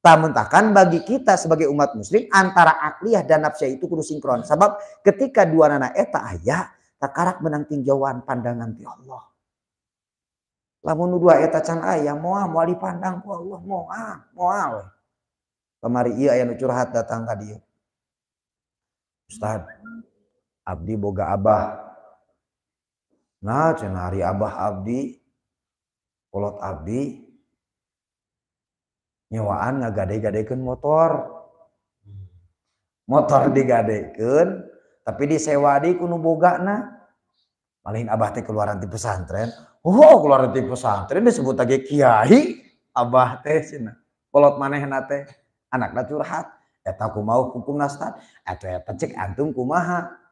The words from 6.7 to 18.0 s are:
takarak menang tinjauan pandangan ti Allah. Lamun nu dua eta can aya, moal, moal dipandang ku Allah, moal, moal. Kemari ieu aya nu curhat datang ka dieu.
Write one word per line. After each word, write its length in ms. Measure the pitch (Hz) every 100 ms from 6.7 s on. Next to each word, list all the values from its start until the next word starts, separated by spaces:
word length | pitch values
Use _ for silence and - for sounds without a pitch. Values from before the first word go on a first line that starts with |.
| _ _ _
takarak 480 | 135 - 180 180
menang 240 | 156 147 147
tinjauan 560 | 147 131 139 135 123
pandangan 480 | - 123 120 120 113
ti 140 | 117 104
Allah. 380 | - - - _ _ _ _ _ _ _ _ _ _ _ _ _ _ _ _ 151
Lamun 260 | 156 180
nu 40 | 180
dua 240 | 175 147
eta 160 | 160 160
can 240 | 156 165
aya, 320 | 175 175 147
moal, 320 | 147 170 196 190
moal 240 | 165 165
dipandang 500 | 180 190 175 185 180
ku 140 | 202
Allah, 240 | 170 175 185 180
moal, 500 | 190 160 202 220 190 _
moal. 400 | - 180 202 160 110 95 _ _ _ _ _ _ _ _ _
Kemari 320 | 117 123 120
ieu 160 | 113 139
aya 160 | 123 123
nu 80 |
curhat 400 | 113 127 123 120
datang 320 | 117 113 117 113
ka 80 |
dieu. 240 | 107 104 107 _ _ _ _